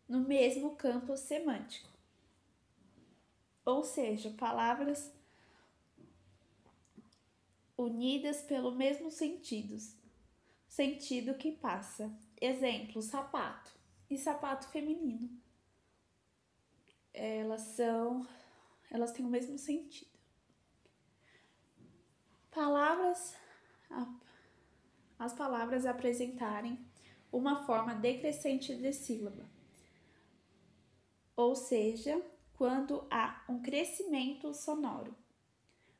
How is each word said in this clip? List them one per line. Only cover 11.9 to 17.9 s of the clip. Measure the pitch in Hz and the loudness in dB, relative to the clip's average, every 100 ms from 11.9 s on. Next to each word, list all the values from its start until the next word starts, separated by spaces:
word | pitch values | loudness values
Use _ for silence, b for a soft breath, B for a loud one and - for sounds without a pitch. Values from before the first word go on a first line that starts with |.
| - 214 214 - - | -8 -8 -10 -16 -2
Exemplo, | 247 262 262 214 214 220 | 0 2 2 0 -4 -6
sapato | 220 277 277 285 196 - - - _ - - | -4 -4 -2 -2 -2 -6 -18 -20 _ -16 -6
e | 277 | -2
sapato | 311 294 285 269 - | 0 0 -2 -4 -4
feminino. | 311 294 339 294 226 240 - - _ _ _ _ _ _ _ _ _ _ _ _ _ _ _ _ | -4 -2 0 -2 -2 -6 -10 -20 _ _ _ _ _ _ _ _ _ _ _ _ _ _ _ _
Elas | - 220 220 220 220 | -6 -4 -2 -2 -4
são, | 220 - 233 | -6 0 2